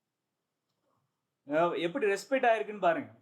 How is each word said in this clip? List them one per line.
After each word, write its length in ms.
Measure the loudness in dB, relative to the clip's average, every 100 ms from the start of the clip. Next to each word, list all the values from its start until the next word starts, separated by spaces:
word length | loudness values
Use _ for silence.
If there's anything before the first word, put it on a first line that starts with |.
| _ _ _ _ _ _ _ _ _ _ _ _ _ _ -4
அஹ், 260 | 0 0 0
எப்படி 280 | -4 -2 -2
ரெஸ்பெக்ட் 400 | -2 -2 2 2
ஆயிருக்குன்னு 380 | 2 -2 0 0
பாருங்க. 240 | 0 -4 -16